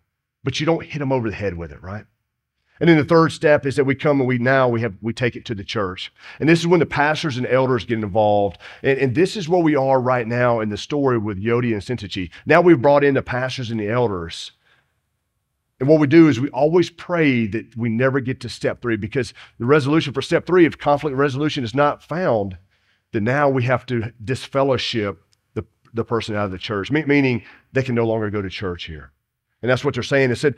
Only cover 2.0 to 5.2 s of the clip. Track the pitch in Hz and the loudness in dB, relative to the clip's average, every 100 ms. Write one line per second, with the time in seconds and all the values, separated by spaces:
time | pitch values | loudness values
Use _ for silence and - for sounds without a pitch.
2 | - _ _ _ _ _ _ _ 165 160 | -16 _ _ _ _ _ _ _ 4 4
3 | 165 165 160 - 160 147 139 127 135 139 | 6 4 4 2 2 2 2 0 0 0
4 | 156 139 127 123 123 135 127 117 117 95 | 0 2 0 0 2 2 2 0 -4 -6
5 | 113 113 | -8 -4